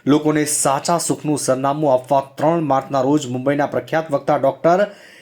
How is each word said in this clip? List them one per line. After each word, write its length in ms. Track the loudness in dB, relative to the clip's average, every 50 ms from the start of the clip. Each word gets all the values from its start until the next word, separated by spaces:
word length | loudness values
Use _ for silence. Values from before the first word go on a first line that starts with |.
| _
લોકોને 380 | 2 2 2 2 2 0 0 0
સાચા 540 | 0 -2 0 0 0 0 0 0 0 0 0
સુખનું 400 | 0 -2 -4 -4 -2 -4 -4 -2
સરનામું 540 | 0 0 0 0 0 -2 -2 0 2 2
આપવા 280 | 2 2 2 0 0 0
ત્રણ 400 | 0 -2 -6 0 0 2 2 2
માર્ચના 400 | 0 0 0 0 0 -2 -2 0
રોજ 260 | 2 2 2 0 0
મુંબઈના 400 | -2 -6 -2 -2 0 0 0 -2
પ્રખ્યાત 440 | -2 -2 -6 -4 -2 -4 -4 -2 -2
વક્તા 260 | -6 -4 0 0 0
ડૉક્ટર 500 | 2 0 -2 -2 0 2 2 2 2 0 -2 -4 -14 -20 -20 -20 -20